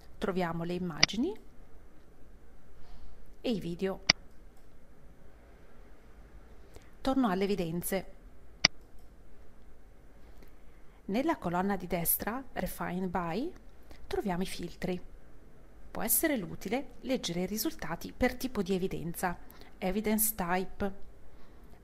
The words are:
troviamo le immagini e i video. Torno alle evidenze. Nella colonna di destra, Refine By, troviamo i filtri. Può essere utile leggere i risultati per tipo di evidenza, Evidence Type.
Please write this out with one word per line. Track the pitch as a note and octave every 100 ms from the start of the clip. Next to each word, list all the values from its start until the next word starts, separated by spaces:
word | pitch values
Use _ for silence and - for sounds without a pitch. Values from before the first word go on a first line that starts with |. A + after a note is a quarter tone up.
| - -
troviamo | G#3 F#3 F3 E3
le | E3+
immagini | F3+ F3+ D#3 - G3 D#4 G#4+ - - - - - - - - - - - - - - - - - - - -
e | B3+
i | G#3+
video. | E3+ E3+ F#3+ F#3 - - - - - - - - - - - - - - - - - - - - - - - - - - - - - -
Torno | - C4+ B3
alle | F#3
evidenze. | G3 G3 E3+ E3+ E3+ F#3+ - - - - - - - - - - - - - - - - - - - - - - - - - - - - - -
Nella | - G3 C#4+ E4
colonna | F3 F3 G3 G3
di | F3
destra, | F3+ E3+ - - A3 -
Refine | - F3+ - F3 F3 F#3
By, | F#3 E3+ E3+ D4+ - - - - - -
troviamo | G4 G#3 F3
i | F#3+
filtri. | - F3 - - F3+ - - - - - - - - -
Può | -
essere | G#3 - E4 C4+
utile | E3+ E3 F#3+ A#3+ C#4+ -
leggere | A#3+ C4 C4 E3+
i | F#3
risultati | G#3 D#4+ - - E3+ - -
per | B3+ B3
tipo | B3+ A3
di | F3+
evidenza, | F#3+ F#3 D#3 D3+ E3 F#3 E3 - - - -
Evidence | F#3+ F#3+ G#3+ G#3+ G#3+
Type. | - F3 F#3 F#3+ - G3+ G3 - - - - - - - -